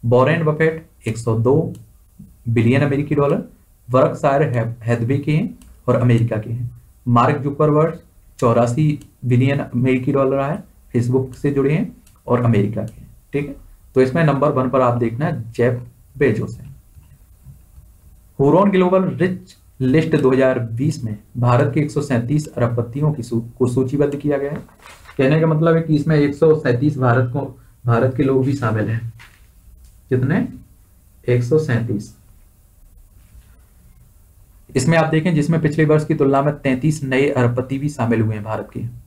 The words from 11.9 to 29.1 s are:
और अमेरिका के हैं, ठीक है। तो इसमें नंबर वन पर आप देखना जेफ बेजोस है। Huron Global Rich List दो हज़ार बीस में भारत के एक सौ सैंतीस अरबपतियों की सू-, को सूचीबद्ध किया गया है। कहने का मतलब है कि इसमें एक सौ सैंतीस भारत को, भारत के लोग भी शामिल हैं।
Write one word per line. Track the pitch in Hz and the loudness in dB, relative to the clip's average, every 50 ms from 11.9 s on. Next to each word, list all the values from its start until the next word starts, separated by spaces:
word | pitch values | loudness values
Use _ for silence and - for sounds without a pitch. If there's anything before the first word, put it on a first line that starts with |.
| - - _ - - _ _ - | -8 -18 _ -20 -20 _ _ -2
और | 120 120 | 0 2
अमेरिका | 120 117 113 101 95 - - 107 - | 2 2 2 2 0 0 -2 -6 -8
के | - - - | -8 -10 -16
हैं, | - - - - _ _ - | -20 -20 -20 -20 _ _ -6
ठीक | 143 147 139 | -6 -6 -6
है। | 139 - - - - - - - - | -12 -16 -18 -20 -20 -20 -20 -4 2
तो | 131 | 2
इसमें | 131 127 127 165 165 | 2 2 2 0 2
नंबर | 151 139 135 139 151 | 2 2 2 2 0
वन | - 127 131 127 | 0 0 -2 0
पर | 123 131 | 0 2
आप | 127 123 120 120 | 2 2 2 0
देखना | 120 113 113 117 151 175 | -2 -2 -2 -2 -4 -4
जेफ | 165 120 113 - - - 117 123 120 120 - - _ _ _ _ _ - | -4 -6 -8 -10 -2 0 0 0 0 -2 -8 -14 _ _ _ _ _ 0
बेजोस | 147 139 131 - 107 - - - | 0 0 0 0 -4 -8 -10 -14
है। | - - - - _ _ _ - - - - _ - _ - _ - - - - - - - - - - - - _ - - - _ - _ - | -16 -20 -20 -20 _ _ _ -20 -20 -20 -20 _ -20 _ -20 _ -20 -20 -20 -20 -20 -20 -20 -20 -20 -20 -20 -20 _ -20 -20 -20 _ -20 _ 0
Huron | 139 143 147 180 202 202 | 2 4 4 4 4 4
Global | 196 185 180 180 185 190 190 | 4 2 2 4 2 2 0
Rich | 156 123 120 170 185 185 - - - - _ _ - _ _ | 0 -2 -2 -2 -2 -2 -6 -10 -20 -20 _ _ -20 _ _
List | 131 127 131 160 156 160 156 | -2 2 2 2 2 2 0
दो | 143 131 127 | 2 2 2
हज़ार | 131 127 131 131 131 127 | 2 4 2 2 2 0
बीस | 117 113 113 117 139 156 156 - - | -4 -6 -6 -4 -4 -4 -4 -4 -8
में | 110 104 - - _ _ 123 | -10 -10 -10 -14 _ _ -2
भारत | 120 123 120 123 147 - - | 0 2 4 2 2 2 0
के | 160 | -2
एक | 143 147 | -2 -2
सौ | - 151 | -4 -6
सैंतीस | - - 131 120 120 120 143 151 147 - | -4 -2 -2 -2 -2 0 -2 -2 -2 -4
अरबपतियों | - - 123 117 120 117 110 - - 143 151 151 147 | -4 -4 -2 -2 -2 -4 -6 -6 -4 -2 -2 -2 -2
की | - 117 | -2 -6
सू-, | - 120 113 113 - - - | -4 -4 -4 -4 -6 -4 -2
को | 123 120 | -2 0
सूचीबद्ध | 123 131 131 123 147 147 147 143 143 | 0 0 -2 -2 0 0 0 0 -2
किया | - - 147 143 135 | -4 -2 -2 -2 -2
गया | 139 143 | -2 -6
है। | 151 202 - - - _ - - - - - - - - | -8 -10 -12 -16 -20 _ -20 -20 -20 -20 -20 -18 -4 0
कहने | 135 131 151 160 | 2 2 2 2
का | 160 165 | 2 2
मतलब | 156 151 165 165 165 | 2 2 2 2 2
है | 165 | 2
कि | 160 156 156 | 2 0 0
इसमें | 143 147 160 156 | 0 2 2 2
एक | 151 143 143 143 | 2 2 2 0
सौ | - 165 160 156 | 2 4 4 4
सैंतीस | 156 - 135 120 123 143 151 - 127 | 4 2 0 0 2 0 0 0 0
भारत | 127 123 117 127 127 - - | 0 2 2 2 0 0 -2
को, | 143 - - - - - - _ _ _ | -6 -8 -8 -12 -18 -20 -20 _ _ _
भारत | 120 117 117 127 127 - | 0 2 2 2 0 0
के | - 139 | 0 0
लोग | 131 135 131 131 | 2 2 2 2
भी | 139 139 | 0 -2
शामिल | - 120 110 110 107 104 | -2 -2 -2 -2 -2 -2
हैं। | 101 113 113 - 113 | -2 -4 -6 -6 -8